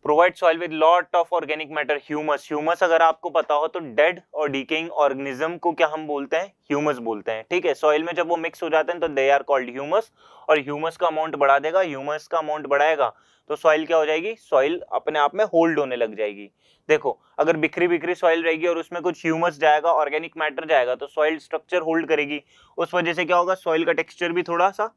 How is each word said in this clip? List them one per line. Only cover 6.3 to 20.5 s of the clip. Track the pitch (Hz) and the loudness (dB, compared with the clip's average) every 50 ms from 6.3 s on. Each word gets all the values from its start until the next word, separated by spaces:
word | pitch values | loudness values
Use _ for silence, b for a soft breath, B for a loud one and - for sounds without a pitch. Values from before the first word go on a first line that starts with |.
| 160 | -4
हैं? | 160 190 | -4 -4
ह्यूमस | 196 _ _ _ _ 143 143 151 151 143 | -6 _ _ _ _ -2 0 0 0 -2
बोलते | 123 117 113 110 104 95 - | -2 -4 -6 -6 -6 -6 -6
हैं, | 110 110 110 _ | -8 -8 -6 _
ठीक | 175 185 180 | -4 -2 0
है। | 170 139 | 0 -2
सॉइल | - - 151 151 156 160 | 2 2 2 2 2 0
में | 175 170 | -2 -4
जब | 170 170 | -4 -2
वो | 165 170 | -2 -2
मिक्स | 165 160 165 - - 180 | -4 -4 -8 -8 -6 -6
हो | 160 | 0
जाते | 151 156 151 147 | 0 0 0 0
हैं | 175 175 | -4 -4
तो | 165 | -4
they | 165 147 135 131 135 139 139 | -4 0 0 4 4 4 2
are | 131 - | 2 0
called | 143 135 127 120 120 131 | -2 -2 -2 -4 -8 -10
humus, | 143 147 - 214 226 _ b b b b b b b - | -6 -2 -2 -2 -2 _ b b b b b b b 2
और | 156 151 | 2 2
ह्यूमस | 135 139 147 147 156 165 160 | 2 -4 -6 -4 -6 -6 -4
का | - 175 | 0 -2
अमाउंट | 170 156 156 156 160 147 | 0 0 0 -4 -4 0
बढ़ा | 143 147 139 139 143 | 2 4 4 4 4
देगा। | 143 156 165 190 | 2 0 0 0
ह्यूमस | 190 170 143 135 139 147 151 156 - | 0 0 -4 -8 -6 -6 -8 -8 -8
का | _ - | _ -4
अमाउंट | 165 156 151 151 156 147 | -4 -4 -4 -6 -6 -2
बढ़ाएगा | 135 139 143 143 156 160 143 135 113 - b b b b b b _ | 0 2 2 4 2 2 2 0 -2 -2 b b b b b b _
तो | 151 | -10
सॉइल | - - 165 156 160 160 | 0 2 2 2 2 0
क्या | 151 165 | 0 0
हो | 160 156 | 0 2
जाएगी? | 151 156 160 170 214 226 | 2 0 -2 -2 -6 -10
सॉइल | _ _ _ 160 135 135 151 170 175 - _ - | _ _ _ 2 2 2 2 -2 -4 -8 _ -8
अपने | - - 151 156 151 | -4 -4 -2 0 2
आप | 143 143 - | 0 0 2
में | 196 214 | 0 -2
होल्ड | 208 - 165 165 170 160 147 | 2 2 2 2 2 2 0
होने | 143 131 127 | -2 -2 -2
लग | 120 117 110 107 | -2 -2 -4 -2
जाएगी। | 101 107 104 104 101 101 101 _ _ _ _ _ _ _ - | -4 -6 -6 -6 -10 -16 -18 _ _ _ _ _ _ _ 0
देखो, | 156 147 - 135 107 _ _ _ _ - | 0 2 2 -4 -6 _ _ _ _ -2
अगर | 151 165 170 | 0 0 2
बिखरी | 156 151 160 - 175 175 | 2 0 -2 0 0 0
बिखरी | 180 175 165 - 170 180 | 0 0 0 -2 -4 -4
सॉइल | - - 170 165 170 165 | 2 2 2 2 2 0
रहेगी | 165 165 160 160 | -2 -2 0 -2
और | 175 170 | -2 -2
उसमें | 165 160 _ 180 175 | -2 -6 _ -10 -4
कुछ | 160 180 165 - - | -4 -4 -6 -2 -4
ह्यूमस | 165 160 160 165 180 156 143 | -2 0 0 0 -2 0 2
जाएगा, | 156 156 151 156 147 170 165 | 4 4 4 4 4 2 2
ऑर्गेनिक | 135 151 143 147 156 165 160 _ | 2 2 0 -2 -4 -6 -6 _
मैटर | 165 156 156 | -4 -4 -4